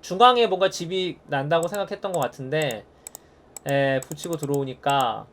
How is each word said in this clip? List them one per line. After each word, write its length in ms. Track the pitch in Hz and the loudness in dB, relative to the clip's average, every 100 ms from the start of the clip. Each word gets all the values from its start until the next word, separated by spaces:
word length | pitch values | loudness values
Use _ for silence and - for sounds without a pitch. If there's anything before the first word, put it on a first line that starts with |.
중앙에 460 | - 185 240 247 226 | -8 6 6 6 2
뭔가 220 | 185 190 | 2 0
집이 480 | - 170 185 180 143 - | 0 -6 -4 -4 -6 -6
난다고 420 | 143 143 170 170 | -4 0 0 0
생각했던 440 | 202 196 202 196 | -4 -6 -6 -4
것 80 | 175 | -2
같은데, 640 | 123 - 131 151 151 110 - - - - - _ - - - | -4 -6 -6 -2 -2 -4 -12 -20 -20 -20 -20 _ -20 -12 -2
예, 320 | 139 139 135 - | 2 4 2 -2
붙이고 300 | 151 175 165 | -10 -6 -6
들어오니까 880 | 139 143 135 127 - 139 127 104 107 | -2 -2 -2 -4 0 2 0 -2 -10